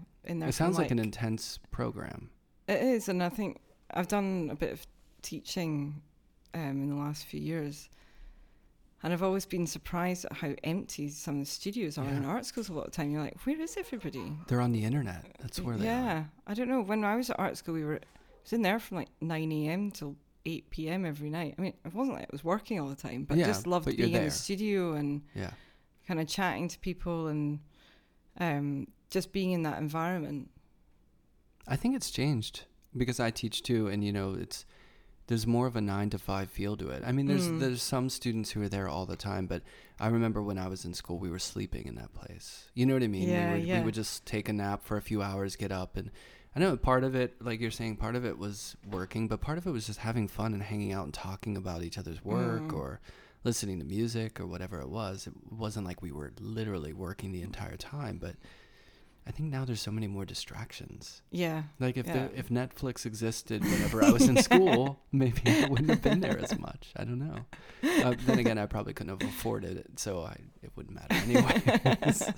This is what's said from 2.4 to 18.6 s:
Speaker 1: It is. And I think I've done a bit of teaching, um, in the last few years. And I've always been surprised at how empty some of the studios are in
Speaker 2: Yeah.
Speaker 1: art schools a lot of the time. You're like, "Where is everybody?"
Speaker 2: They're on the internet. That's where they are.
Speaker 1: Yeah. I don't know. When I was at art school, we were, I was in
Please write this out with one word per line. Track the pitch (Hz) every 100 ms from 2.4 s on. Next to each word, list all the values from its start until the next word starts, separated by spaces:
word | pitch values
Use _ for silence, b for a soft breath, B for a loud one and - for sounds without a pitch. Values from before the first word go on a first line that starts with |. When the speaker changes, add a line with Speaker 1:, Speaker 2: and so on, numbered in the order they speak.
| _ _ -
Speaker 1:
It | 190
is. | 254 240 214
And | 180
I | 175
think | 165 214 - _ _ -
I've | - 180
done | 208 196 185 156
a | -
bit | 165
of | - - - - -
teaching, | - 160 - - 165 151 143 151 - _ _ _ _ 165
um, | 151 139
in | 139
the | 143
last | 147 147 -
few | 151
years. | 147 165 147 147 - b b b b b b b b b _ _
And | 156
I've | 170
always | 190 190 190
been | 185 170
surprised | 165 - 175 180 180 -
at |
how | - 151 143
empty | - 175 - - 147
some | 147 - 143
of |
the | 143
studios | - 196 220 175 151
are | 139
in | 139
Speaker 2:
Yeah. | 139
Speaker 1:
art | 214 262
schools | - 196
a |
lot | 156 -
of |
the | -
time. | 147
You're | 147
like, | 143 - -
"Where | 311
is | 330 -
everybody?" | 359 233 165 131 90 151 170
Speaker 2:
They're | 123
on | 123
the | 117
internet. | 107 143 113 87 - -
That's | 131 -
where | 180 117
they | 214
are. | 240
Speaker 1:
Yeah. | 247 160 156 - -
I |
don't | 208 247
know. | 262
When | 196 220 208
I | 220
was | 247
at | -
art | 190 -
school, | - 165
we | 151
were, | 151
I | - - - -
was | -
in | 240